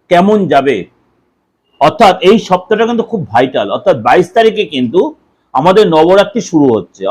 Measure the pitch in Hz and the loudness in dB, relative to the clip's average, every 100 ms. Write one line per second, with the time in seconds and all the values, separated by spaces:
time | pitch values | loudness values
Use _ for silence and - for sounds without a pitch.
0 | - 175 196 214 165 143 135 107 87 _ | -2 0 2 0 2 0 0 -4 -6 _
1 | _ _ _ _ _ _ _ - 147 - | _ _ _ _ _ _ _ -2 -2 2
2 | 208 - 180 226 - 180 - 214 226 233 | 0 2 2 2 0 -4 -2 -2 -2 -4
3 | - 214 120 117 135 135 101 127 - 123 | -4 -6 -4 -2 -2 -2 -4 -4 -2 -2
4 | 117 160 175 233 220 196 190 135 123 170 | 0 0 0 0 0 0 -6 -4 -2 -2
5 | 302 - _ _ _ - 180 196 202 160 | -2 -6 _ _ _ -2 2 2 2 2
6 | 165 196 196 233 - 160 139 110 90 - | 2 2 0 -4 -2 0 2 0 -4 -8
7 | 95 | -6